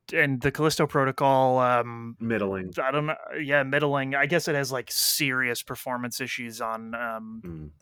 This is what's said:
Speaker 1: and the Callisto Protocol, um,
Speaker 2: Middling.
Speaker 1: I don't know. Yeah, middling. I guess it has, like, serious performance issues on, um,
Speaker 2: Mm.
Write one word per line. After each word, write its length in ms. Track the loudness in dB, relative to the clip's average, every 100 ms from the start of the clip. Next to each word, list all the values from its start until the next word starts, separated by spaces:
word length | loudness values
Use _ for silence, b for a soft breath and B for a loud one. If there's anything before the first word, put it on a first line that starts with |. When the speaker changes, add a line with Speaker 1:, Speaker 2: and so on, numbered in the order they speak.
| -2 2
Speaker 1:
and 240 | 2 2
the 120 | 0
Callisto 340 | 2 2 4 2
Protocol, 720 | 4 2 4 4 6 6 4
um, 580 | 4 2 0 -8 -12 -6
Speaker 2:
Middling. 520 | -2 0 0 -2 -4 -4
Speaker 1:
I 120 | -2
don't 140 | 0 -2
know. 100 | -6 -8 -8
Yeah, 240 | 2 2
middling. 500 | 4 2 2 2 0
I 120 | 0 2
guess 200 | 2 2
it 80 |
has, 160 | 0 -2
like, 220 | -4 -4
serious 680 | -2 0 2 2 2 0 -2
performance 600 | -6 -10 -6 -4 -4 -6
issues 400 | -6 -6 -8 -6
on, 340 | -4 -4 -6
um, 480 | -6 -4 -6 -8 -12
Speaker 2:
Mm. 260 | -10 -10 -12 -16